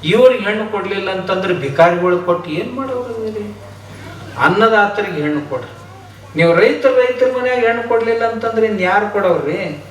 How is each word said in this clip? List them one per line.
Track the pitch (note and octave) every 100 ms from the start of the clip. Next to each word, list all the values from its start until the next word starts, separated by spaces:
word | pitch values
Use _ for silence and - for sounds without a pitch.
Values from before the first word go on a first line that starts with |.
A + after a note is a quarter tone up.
ಇವ್ರಿಗೆ | D#3 G#3+ B3+ A#3+
ಹೆಣ್ಣು | G3+ G#3+ G#3+
ಕೊಡ್ಲಿಲ್ಲ | G#3 F#3 G3 F#3+
ಅಂತಂದ್ರೆ | F#3+ F#3 F#3 F#3
ಭಿಕಾರಿಗಳು | F3 C3+ C#3 E3+ F3 F3+ F3
ಕೊಟ್ಟು | F3 F3 D#3+
ಏನ್ | D3+ B3
ಮಾಡೋರು | B3+ C4+ B3 A#3+ A3 A3
ಇವ್ರು? | G#3+ G#3 G#3 - - - - - - - -
ಅನ್ನದಾತರಿಗೆ | D3+ F#3+ A3+ A3 G3+ G#3 G3+ E3
ಹೆಣ್ಣು | D3+ D3 C#3+
ಕೊಡ್ರಿ. | C3 A#2 - - - - - - -
ನೀವು | E3+ E3+
ರೈತರ, | A#3 D4 C4+
ರೈತರ | B3+ B3 B3 B3+ B3+
ಮನ್ಯಾಗ | B3+ B3
ಹೆಣ್ಣು | A3+ A#3 A#3
ಕೊಡ್ಲಿಲ್ಲ | A#3 A3+ A3+ A3+
ಅಂತಂದ್ರೆ | A3+ E3+ A3+ A3
ಇನ್ | G3+
ಯಾರು | F3+ G3 G#3
ಕೊಡವ್ರಿ? | G#3 F#3+ D#3+ C#3 E3 - D3+ -